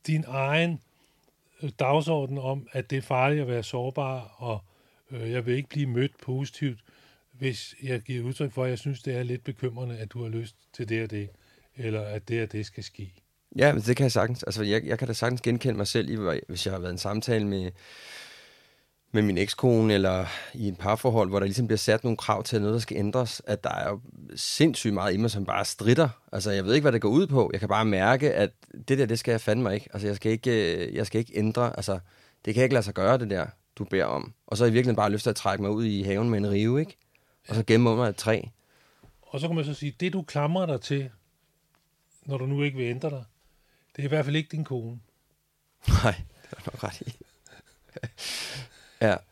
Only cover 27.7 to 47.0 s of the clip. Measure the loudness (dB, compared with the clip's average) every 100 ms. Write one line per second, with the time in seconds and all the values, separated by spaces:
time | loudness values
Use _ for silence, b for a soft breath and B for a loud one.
27.7 | 2 4 4 4 4 2 2 0 _ -20
28.7 | -18 -2 2 2 0 0 0 0 0 0
29.7 | -2 -6 -6 -4 -2 0 0 2 2 2
30.7 | 0 -2 -4 -2 -2 -2 0 0 2 0
31.7 | -2 -4 -4 b b b b -2 2 4
32.7 | 4 0 0 2 2 2 -2 -4 -8 _
33.7 | -10 -2 0 0 -2 -6 -16 -8 2 4
34.7 | 4 4 4 2 2 0 0 -2 0 0
35.7 | 0 0 0 0 0 2 2 2 2 4
36.7 | 2 0 -8 _ _ _ _ -4 -2 6
37.7 | 6 6 4 0 0 0 0 -2 _ b
38.7 | b b b b b _ -8 -4 -2 -4
39.7 | -6 -8 -4 -4 -4 -4 -2 0 0 0
40.7 | -4 -2 -4 -4 -14 _ _ _ _ _
41.7 | _ _ _ _ _ -6 -4 -2 0 0
42.7 | 0 -2 -2 -4 -6 -12 _ _ _ _
43.7 | _ _ -8 0 0 2 0 -2 -6 -4
44.7 | -6 -6 -12 -18 _ _ _ _ _ _
45.7 | _ 4 6 4 0 -10 _ -18 -12 -12
46.7 | -8 -10 -10